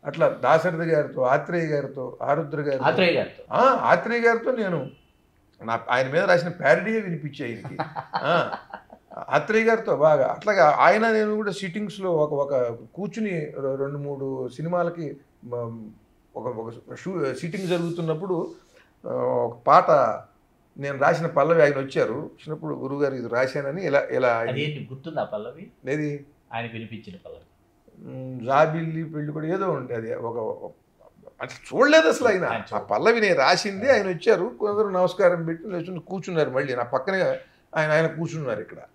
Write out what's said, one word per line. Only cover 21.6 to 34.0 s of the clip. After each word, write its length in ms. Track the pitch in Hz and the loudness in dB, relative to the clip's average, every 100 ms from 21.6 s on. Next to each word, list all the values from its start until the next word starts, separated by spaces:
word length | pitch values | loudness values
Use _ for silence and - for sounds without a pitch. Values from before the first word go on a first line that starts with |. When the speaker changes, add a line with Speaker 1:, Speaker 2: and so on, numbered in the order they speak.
Speaker 1:
ఆయన 140 | 147 135 | 6 4
వచ్చారు. 360 | 135 170 120 | -2 -2 0
వచ్చినప్పుడు 600 | 123 160 - 151 156 156 135 | -2 -8 -14 -12 -10 -8 -6
"గురువుగారు 400 | 131 143 143 131 | -6 -2 -2 -2
ఇది 120 | 117 | -2
రాశానని" 580 | 117 131 147 139 165 175 | 0 0 -2 -4 -4 2
ఇలా, 180 | 139 123 | 2 2
ఇలా 160 | 127 127 | 2 2
ఆయన 220 | 117 117 | 2 0
Speaker 2:
అదేంటి 380 | 135 151 147 107 | -2 -4 -6 -12
గుర్తుందా 320 | 135 165 156 | -12 -10 -6
పల్లవి? 480 | 107 107 113 143 208 _ 131 | -6 -6 -10 -14 -20 _ -6
Speaker 1:
ఏది? 400 | 147 151 143 139 _ _ | -4 -4 -6 -12 _ _
Speaker 2:
ఆయనకు 200 | 113 117 | -10 -8
వినిపించిన 420 | 113 110 113 - 92 - | -10 -12 -14 -16 -20 -20
పల్లవి. 200 | - _ _ _ _ _ - 123 | -20 _ _ _ _ _ -20 -16
Speaker 1:
ఉమ్, 380 | 131 131 127 113 | -12 -10 -10 0
జాబిల్లి 580 | 139 160 160 165 160 | 4 4 2 -6 -6
పెళ్లి 280 | 156 156 147 | -8 -8 -8
కూడా 160 | 151 156 | -6 -4
ఏదో 240 | 190 190 | -2 -2
ఉంటే 240 | 143 123 117 | -4 -6 -8
అది 200 | 113 117 | -6 -6
ఒక, 220 | 117 117 | -6 -6
ఒక, 340 | 107 - - - _ _ - _ - _ | -6 -8 -12 -18 _ _ -20 _ -20 _
అసలు 360 | 131 - - 147 | -14 -14 -8 2
చూడలేదు 300 | 277 320 320 | 6 8 6
అసలు 200 | - 240 | 2 2
ఆయన. 160 | 190 | 2
Speaker 2:
ఆయన 80 | 147 | 0
చూడలేదు. 240 | 113 101 107 | -4 -4 -8
Speaker 1:
ఆ 40 | |
పల్లవి 420 | - 107 180 240 | -2 2 4 4
నేను 140 | 208 165 | 2 4
రాసింది, 560 | 135 180 208 190 254 | 4 4 0 -2 4
ఆయన 160 | 247 | 4